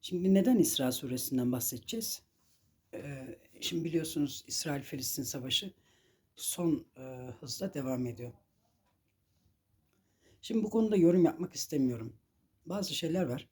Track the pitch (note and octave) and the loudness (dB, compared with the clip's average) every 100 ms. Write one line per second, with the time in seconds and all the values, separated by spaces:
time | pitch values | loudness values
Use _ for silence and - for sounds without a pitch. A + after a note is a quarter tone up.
0 | - F3+ F#3 F#3+ F#3+ A#3+ E3+ - C3 B2+ | -6 -2 4 6 6 6 4 2 0 -2
1 | C3 B2 - C3 B2 B2 A#2 B2 - A3+ | -4 -6 -2 0 0 0 -4 -6 -6 -6
2 | A3 - _ _ _ _ _ _ _ - | -4 -8 _ _ _ _ _ _ _ -12
3 | C#3+ C#3 C3 A2+ _ - - E3+ D#3+ E3 | -10 -10 -10 -14 _ -10 -4 -2 0 0
4 | D#3 - C#3+ - - - E3 C#3+ C3 C#3+ | -2 0 0 -2 -8 -6 -2 -4 -4 -6
5 | B2+ - C3 C#3+ B2+ B2 G3 - _ _ | -6 -4 -4 -6 -2 -4 -4 -14 _ _
6 | _ _ _ - - - F3 D3 - - | _ _ _ -10 -8 0 2 2 -2 -16
7 | C3 B2+ B2+ - C3+ - G3 D3 C3 C3 | -14 -12 -12 -12 -12 -6 -6 -4 -2 -2
8 | B2 A#2 A#2+ - _ _ _ _ _ _ | -2 -6 -12 -14 _ _ _ _ _ _
9 | _ _ _ _ _ _ _ _ _ _ | _ _ _ _ _ _ _ _ _ _
10 | _ _ _ _ - A3+ G#3+ A3+ A3 G#3 | _ _ _ _ -2 0 0 2 4 8
11 | E3+ F3+ E3 - F#3 - - D3+ C3 A#2+ | 8 8 6 4 -6 -6 -4 2 2 0
12 | A2+ - _ _ _ _ - F#3+ G3 - | -6 -12 _ _ _ _ -8 -6 -4 -4
13 | E3 F3 D#3+ B2 - | -2 0 0 -2 -8